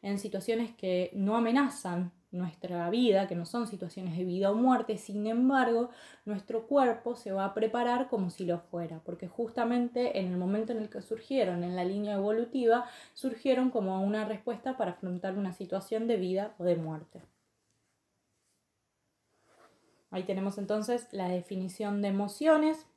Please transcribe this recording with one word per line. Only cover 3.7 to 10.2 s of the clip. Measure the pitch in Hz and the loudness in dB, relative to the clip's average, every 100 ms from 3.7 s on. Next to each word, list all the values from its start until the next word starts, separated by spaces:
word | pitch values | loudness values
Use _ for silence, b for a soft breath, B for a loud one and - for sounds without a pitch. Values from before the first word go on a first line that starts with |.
| 196 180 - 185 165 | -6 -10 -8 -6 -4
de | 180 | -2
vida | 180 196 | 0 2
o | 214 | 4
muerte. | 254 247 - 214 | 4 4 2 -4
Sin | - 202 214 | -4 -4 -2
embargo, | 233 254 269 247 233 247 B B B - | 2 4 4 4 2 0 B B B -8
nuestro | 208 - 226 226 | -8 -4 -6 2
cuerpo | 285 254 226 - 240 | 4 4 2 -4 -6
se | - | -4
va | 190 196 | -2 -2
a | |
preparar | 196 220 240 240 247 262 | 2 0 2 2 2 0
como | 226 185 | 0 -2
si | - 180 | -2 -2
lo | 170 | -2
fuera, | - 175 165 160 - | -2 -8 -6 -8 -10
porque | 175 180 | -10 -10
justamente | - 233 233 233 240 240 240 247 | -6 -4 0 0 2 0 0 0
en | - | 0